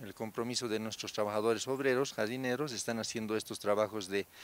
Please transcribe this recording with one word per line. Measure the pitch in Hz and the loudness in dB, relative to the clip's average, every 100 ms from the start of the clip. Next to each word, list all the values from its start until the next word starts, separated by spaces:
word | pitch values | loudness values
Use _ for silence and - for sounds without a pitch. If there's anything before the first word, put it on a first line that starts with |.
el | 104 | -12
compromiso | - 110 - 117 120 120 | -8 -6 -2 -2 -2 0
de | 107 | -2
nuestros | 110 - 104 | -2 -6 -6
trabajadores | - 104 104 110 107 131 | -2 0 2 4 2 0
obreros, | 135 135 127 139 | 2 4 4 2
jardineros, | - 107 127 131 123 147 | 0 -2 0 0 0 -2
están | 107 - 113 | -4 -2 -2
haciendo | 107 117 107 110 | -2 -2 0 -2
estos | - 104 | -2 -2
trabajos | 104 104 107 107 92 | 2 4 4 0 -2
de | 98 95 - | -2 -2 -8